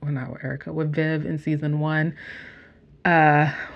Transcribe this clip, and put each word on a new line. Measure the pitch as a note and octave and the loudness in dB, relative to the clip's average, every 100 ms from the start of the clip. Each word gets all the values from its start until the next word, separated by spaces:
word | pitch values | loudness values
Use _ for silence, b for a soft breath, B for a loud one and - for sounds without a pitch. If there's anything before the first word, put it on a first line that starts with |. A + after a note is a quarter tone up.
well, | D3 | -6
not | C#3 C3+ | -4 -6
with | - | -8
Erica, | C3+ C#3 - | -8 -8 -6
with | D#3+ D#3 | -4 -2
Viv | D3+ D#3 D#3 | 0 0 0
in | D3+ D#3 | -2 -4
season | D#3 D3+ D3+ D3+ | -2 -2 0 0
one, | D3+ D#3 D#3+ D3+ B B B B B B B - | 0 0 0 -4 B B B B B B B -4
uh, | - E3 D3+ D3 D3+ B B | 4 6 6 6 4 B B